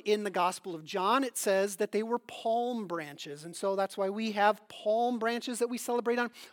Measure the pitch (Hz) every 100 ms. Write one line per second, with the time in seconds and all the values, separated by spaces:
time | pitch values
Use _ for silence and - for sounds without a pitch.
0 | 208 214 202 185 175 180 196 165 156 190
1 | 190 254 262 - 214 196 202 196 208 208
2 | 226 240 - - 226 226 240 240 190 170
3 | 147 143 160 147 165 165 196 196 190 -
4 | 196 208 220 208 208 208 - - 214 220
5 | 240 240 220 233 254 233 240 240 - 240
6 | 233 240 240 - -